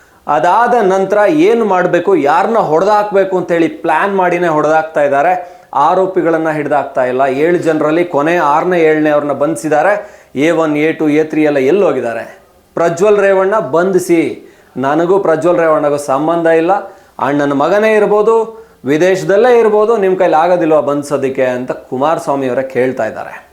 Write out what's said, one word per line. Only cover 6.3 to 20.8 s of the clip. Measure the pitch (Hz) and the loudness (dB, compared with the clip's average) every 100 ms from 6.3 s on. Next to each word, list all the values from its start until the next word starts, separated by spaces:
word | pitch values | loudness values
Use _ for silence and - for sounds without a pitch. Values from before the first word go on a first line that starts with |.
| 160 160 | 0 -2
ಹಿಡ್ದಾಕ್ತಾ | 151 143 143 135 139 127 | -4 -2 -2 -2 -4 -2
ಇಲ್ಲ. | 127 | 0
ಏಳು | 139 131 165 175 | 0 0 0 0
ಜನರಲ್ಲಿ | 156 156 151 165 175 | 0 0 0 0 -2
ಕೊನೆ | 139 151 175 | -2 0 0
ಆರನೇ, | 151 151 175 180 | 0 0 0 0
ಏಳನೇ | 160 156 151 | 2 2 2
ಅವ್ರನ್ನ | 147 143 | 0 -2
ಬಂಧಿಸಿದ್ದಾರೆ. | 131 147 160 156 151 175 208 - - _ 127 | -2 -2 -2 -2 0 0 -2 -6 -20 _ -2
ಎ | 156 | 0
ಒನ್, | 165 160 151 | 0 0 0
ಎ | 156 | -2
ಟು, | 156 156 | 0 0
ಎ | 151 | 0
ತ್ರೀ | 156 156 | 0 0
ಎಲ್ಲ | 151 143 | 0 2
ಎಲ್ಲಿ | 131 208 | 2 2
ಹೋಗಿದ್ದಾರೆ? | 175 127 117 113 - - _ _ _ | 2 0 -4 -6 -10 -18 _ _ _
ಪ್ರಜ್ವಲ್ | - 165 151 214 202 | -2 -2 0 2 2
ರೇವಣ್ಣ | 196 190 190 214 | 2 2 0 -2
ಬಂಧಿಸಿ, | 151 160 190 180 175 165 143 - - - _ 127 | -2 -2 0 0 0 0 0 -6 -18 -20 _ -6
"ನನಗೂ | 135 151 175 196 | -2 0 2 0
ಪ್ರಜ್ವಲ್ | 185 156 165 170 | 2 0 0 0
ರೇವಣ್ಣಗೂ | 165 151 147 143 | 2 0 0 -2
ಸಂಬಂಧ | 143 135 151 170 165 | -2 -2 0 0 2
ಇಲ್ಲ, | 165 165 202 - - _ - | 2 2 -2 -4 -18 _ -6
ಅಣ್ಣನ | 127 147 143 | -2 0 0
ಮಗನೇ | 139 151 208 214 214 | 0 0 2 2 2
ಇರ್ಬೋದು, | 202 208 208 226 220 - - _ 127 | 2 2 2 0 -2 -10 -20 _ -2
ವಿದೇಶದಲ್ಲೇ | 151 180 180 156 202 247 233 | 0 2 0 0 2 4 4
ಇರ್ಬೋದು, | 220 208 214 226 | 4 2 2 0
ನಿಮ್ | 190 185 | 0 2
ಕೈಲಿ | 175 156 | 2 2
ಆಗೋದಿಲ್ವಾ | 175 175 160 | 2 2 2
ಬಂಧಿಸೋದಕ್ಕೆ?" | 151 | 2